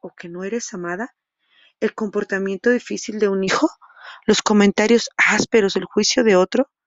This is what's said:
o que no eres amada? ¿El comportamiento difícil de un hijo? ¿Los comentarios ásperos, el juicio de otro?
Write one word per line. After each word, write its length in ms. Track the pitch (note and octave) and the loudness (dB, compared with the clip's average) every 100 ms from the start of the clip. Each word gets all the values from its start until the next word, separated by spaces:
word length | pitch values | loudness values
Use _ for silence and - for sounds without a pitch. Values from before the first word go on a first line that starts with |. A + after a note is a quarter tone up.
o 100 | F3+ | -18
que 140 | - F3 | -16 -14
no 160 | F3 | -10
eres 300 | F#3+ A#3 - | -8 -8 -8
amada? 420 | F#3 F3 F3+ B3 _ _ _ _ _ _ _ | -10 -8 -8 -10 _ _ _ _ _ _ _
¿El 140 | G#3+ | -6
comportamiento 760 | - G#3+ G#3 G3+ F#3+ F#3+ G3 A#3+ | -4 -6 -6 -4 -4 -4 -2 0
difícil 500 | B3 - G#3 - G#3+ | 0 -4 -10 -8 -2
de 100 | G3+ | -2
un 160 | G3 | 0
hijo? 260 | F#3+ - D#4+ - _ - - - - | -2 0 -2 -4 _ -20 -20 -6 0
¿Los 160 | G#3 | 0
comentarios 640 | - G#3 G3+ - G#3+ A#3 - - | 2 4 4 2 2 2 0 -2
ásperos, 580 | - G#3 - A#3 G3 F#3 | 0 0 2 2 2 -2
el 100 | F3+ | -4
juicio 360 | - G#3+ - | -2 0 2
de 140 | A3+ F#3 | 4 4
otro? 340 | F#3 - C4+ _ | 4 0 -2 _